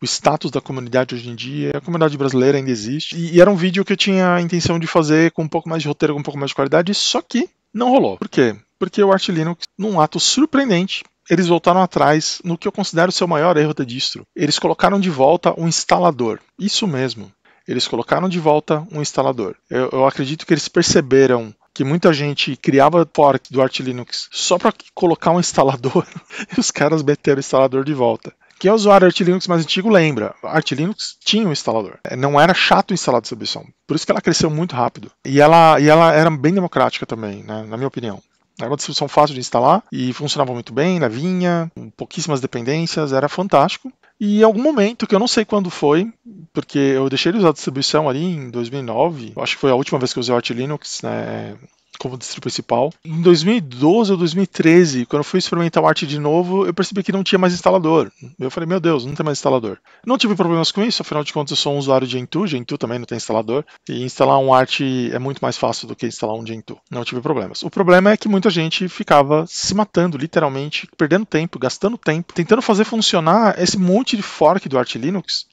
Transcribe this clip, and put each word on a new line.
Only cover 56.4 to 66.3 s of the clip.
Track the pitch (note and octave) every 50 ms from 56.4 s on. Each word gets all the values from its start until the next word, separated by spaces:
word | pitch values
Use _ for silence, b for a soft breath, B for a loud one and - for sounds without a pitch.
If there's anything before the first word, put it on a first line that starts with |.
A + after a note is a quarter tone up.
| F3+ F3 F#3+ G3 F#3+
eu | F3 F3
percebi | - F#3 - G3 G3+ F#3+
que | -
não | F3+ G3
tinha | F#3 - G3+ F#3
mais | F#3 F3+ F3+
instalador. | E3+ - F3+ F#3 F#3+ D#3+ D#3 E3 D#3 A2 F#2+ - _ C3 B2 - -
Eu | B2+ C3
falei, | - E3+ E3 D#3+
"Meu | F#3 F#3
Deus, | D#3+ E3+ D#3+ C3 A#2
não | C3+ C#3+
tem | - D#3+
mais | D3+ C#3 -
instalador." | - C#3+ C3+ B2 A2+ G#2 F#2 - _ b b b b
Não | A#3 B3+ -
tive | - G#3 G#3
problemas | F3 F3+ E3+ E3+ E3 D#3+ -
com | - G3
isso, | G#3+ B3 - -
afinal | - - D#3 D3+
de | D3 -
contas | - D3+ D3 -
eu | D#3
sou | - - D3+
um | C#3+ C#3+
usuário | C3+ C#3 C3 C3 C3
de | B2 B2+
Gentoo, | B2+ B2 - - D#3+ G#3+ F3
Gentoo | D3 A#2+ A#2+ - D3
também | - - A2+ A#2+ B2
não | A#2+
tem | - A#2+
instalador, | A2+ - - A2 A2+ A2 A2 A#2+ D3 D3+ B B B B -
e | C3 A#2+
instalar | B2+ B2+ - - C3+ C3+ C#3 C#3
um | C3+ C3
Arch | C3 B2+ C3 - - - C#3 C3 C3 B2+ A#2+ A#2
é | B2 B2
muito | B2+ C#3 C#3 -
mais | - B2 A#2
fácil | - C3+ A#2 A2+ - -
do | A2+ G#2
que | - B2
instalar | A#2 - - A#2 G#2+